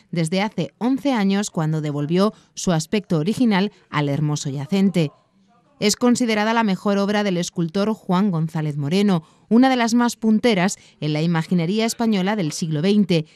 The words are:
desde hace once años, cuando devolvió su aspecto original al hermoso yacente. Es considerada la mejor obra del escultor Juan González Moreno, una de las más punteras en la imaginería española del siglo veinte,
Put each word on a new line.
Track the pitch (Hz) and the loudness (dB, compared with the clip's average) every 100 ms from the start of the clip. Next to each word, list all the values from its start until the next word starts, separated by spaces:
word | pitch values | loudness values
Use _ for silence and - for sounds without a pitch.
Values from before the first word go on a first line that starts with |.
| - | -8
desde | 170 160 185 | -4 -2 0
hace | 214 - 160 - | -2 -4 -8 -4
once | 240 269 285 | -2 0 0
años, | 240 196 196 208 | 0 2 0 -2
cuando | - 156 156 | -2 -2 -2
devolvió | 151 143 147 175 208 214 _ | -4 -4 0 2 2 0 _
su | - - | -8 -2
aspecto | 160 - 214 - 165 | -2 0 -4 -2 -2
original | 160 226 240 190 202 _ _ | -2 0 0 2 -2 _ _
al | 151 147 | -4 -2
hermoso | 139 151 147 147 | 0 -2 -2 -4
yacente. | 139 139 196 196 180 147 - _ _ _ _ _ - | -8 -4 0 2 2 -2 -4 _ _ _ _ _ -4
Es | 208 - | -2 0
considerada | 247 240 240 214 220 | 0 2 0 0 0
la | 226 | 0
mejor | 220 185 208 196 | 0 0 0 0
obra | 196 208 | 0 0
del | 208 175 | 0 -2
escultor | 175 - 170 196 208 | -4 -4 -4 -2 -2
Juan | 214 - 180 208 | -4 -2 0 0
González | 165 160 160 151 147 | 0 -2 -4 -6 -4
Moreno, | 143 185 208 175 - _ - | -2 0 2 0 -2 _ 0
una | 226 262 | 4 4
de | 254 | 4
las | 233 | 2
más | 240 240 | 2 0
punteras | - 220 214 247 196 180 - - - | 0 0 2 2 2 0 -2 -16 -8
en | 151 | -4
la | 151 | -2
imaginería | 165 165 165 180 165 214 | 0 0 0 -2 0 0
española | 226 - 226 202 185 214 | -2 -2 -2 0 0 -2
del | 156 | -4
siglo | - 165 151 | -4 -4 -2
veinte, | 185 208 185 170 156 | 2 2 4 0 -2